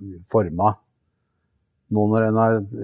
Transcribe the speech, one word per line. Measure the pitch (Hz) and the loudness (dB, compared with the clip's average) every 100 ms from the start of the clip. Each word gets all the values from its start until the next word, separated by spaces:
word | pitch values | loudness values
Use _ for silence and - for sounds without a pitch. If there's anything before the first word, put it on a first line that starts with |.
| 98 87 87 | -18 -18 -2
forma | 113 90 82 104 101 _ _ _ _ _ _ _ _ _ _ - | 0 0 0 -2 -2 _ _ _ _ _ _ _ _ _ _ -6
nå | 107 104 | 0 2
når | 110 110 | 2 2
en | 110 | 2
har | 113 113 101 113 | 2 2 -2 -10